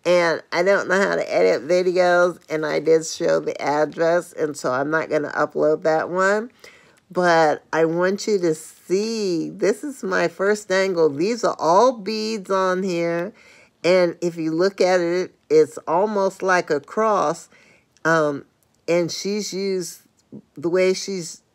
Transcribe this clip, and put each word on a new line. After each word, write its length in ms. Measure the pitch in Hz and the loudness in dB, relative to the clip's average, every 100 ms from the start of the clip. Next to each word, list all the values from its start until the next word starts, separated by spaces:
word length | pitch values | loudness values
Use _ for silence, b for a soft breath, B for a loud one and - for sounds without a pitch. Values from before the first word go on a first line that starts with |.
| 165 | 2
And 360 | 175 170 151 _ | 2 2 -2 _
I 100 | 160 | -2
don't 260 | 185 196 127 | 2 2 2
know 140 | 185 | 0
how 140 | 190 165 | 0 -2
to 180 | - | -2
edit 340 | 147 185 165 147 | 2 2 0 0
videos, 680 | 180 185 180 180 175 180 - - | 0 2 2 2 4 2 -2 -8
and 160 | 156 | -4
I 160 | 156 156 | -2 -2
did 280 | 151 160 156 | 2 2 2
show 320 | - 165 160 | -4 0 0
the 200 | 151 - | -2 -4
address, 760 | 139 147 151 147 165 175 165 | -2 0 -2 0 0 0 -2
and 220 | - 151 143 | -6 -6 -4
so 160 | 143 | -4
I'm 200 | 127 143 | -2 -2
not 180 | 160 135 | -2 -2
gonna 220 | 151 147 | -4 -2
upload 500 | - 147 147 151 156 | -4 -4 0 0 2
that 300 | 160 160 95 | 0 -2 -2
one. 400 | 180 190 208 247 B B B B B _ | 0 0 0 -4 B B B B B _
But 540 | 180 175 165 156 139 _ | 0 4 4 4 0 _
I 120 | 156 160 | 0 0
want 420 | 170 180 202 - | 2 0 -2 -2
you 100 | 202 | 0
to 160 | 175 | 0
see, 960 | 160 - - - 185 220 226 202 165 156 | -2 -8 -20 -4 -2 -2 -4 -2 -2 -4
this 340 | 180 175 233 | -2 -2 -2
is 200 | 302 254 | -8 -10
my 240 | 196 180 170 | -4 -2 -2
first 400 | 170 196 208 - | 0 -2 -2 0
dangle. 420 | 185 190 170 156 | 0 0 2 0
These 340 | 139 190 233 | 2 -2 0
are 120 | 190 - | -2 0
all 360 | 156 180 247 | 2 4 4
beads 580 | 240 196 220 214 220 185 | 2 -6 -6 -4 -6 -4
on 320 | 190 190 185 | -2 0 -2
here. 500 | 190 170 170 170 185 b b b b _ | -2 -2 -2 -4 -6 b b b b _
And 320 | 165 185 175 156 | 2 4 2 0
if 160 | 175 165 | -6 -4
you 140 | 156 | -4
look 280 | 160 190 202 | 0 0 2
at 200 | 185 185 | 2 2
it, 340 | 170 180 180 _ _ | 0 -2 -4 _ _
it's 300 | 156 147 - - | 4 4 0 -2
almost 560 | 165 214 202 190 185 | 0 0 0 -2 0
like 260 | 185 180 170 | 0 0 2
a 100 | 147 | -4
cross. 680 | - - 220 196 151 165 - b b b b _ | -2 -2 0 2 0 -2 -10 b b b b _
Um, 420 | 156 165 151 143 - _ _ _ - | 2 2 2 -2 -12 _ _ _ 0
and 240 | 170 165 | 0 0
she's 440 | - 190 208 202 185 | -4 -4 -4 -6 -6
used, 460 | 196 190 165 - _ _ _ - _ | -4 -4 -6 -14 _ _ _ -20 _
the 160 | - 165 | -8 -2
way 240 | 180 185 | 2 2
she's 480 | 190 - 190 165 - _ | 0 -4 -8 -10 -16 _